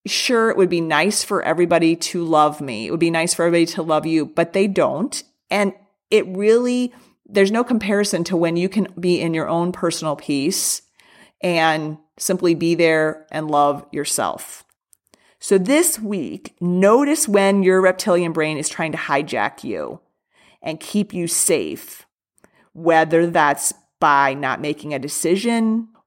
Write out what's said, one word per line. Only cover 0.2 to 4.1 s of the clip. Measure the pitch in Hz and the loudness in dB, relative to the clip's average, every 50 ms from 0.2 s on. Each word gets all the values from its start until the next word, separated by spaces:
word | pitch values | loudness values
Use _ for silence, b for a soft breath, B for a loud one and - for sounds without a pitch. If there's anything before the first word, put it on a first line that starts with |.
| - - 254 226 226 226 | -2 0 0 2 2 2
it | - - | 2 2
would | 190 175 | 2 2
be | 175 170 | 2 0
nice | 165 160 156 147 165 202 208 - - | 0 0 0 0 2 0 0 -2 -4
for | - 202 180 - | -4 -4 -2 0
everybody | - 165 170 175 165 175 165 165 165 165 | 0 0 2 2 2 4 4 4 2 2
to | 165 - - - 180 170 | 0 -4 -6 -6 -4 -2
love | 160 160 151 151 151 147 - | 2 4 4 4 4 2 -2
me. | 147 135 117 104 110 80 | -8 -8 -8 -8 -6 -6
It | |
would | 127 165 | -2 0
be | 170 170 | 0 0
nice | 165 165 165 170 - | 0 0 -2 -2 -2
for | - 170 | 0 0
everybody | 170 170 170 165 165 | 2 2 2 2 0
to | - 175 160 | -2 -4 -4
love | 165 156 151 156 | -2 -2 0 0
you, | 160 | 0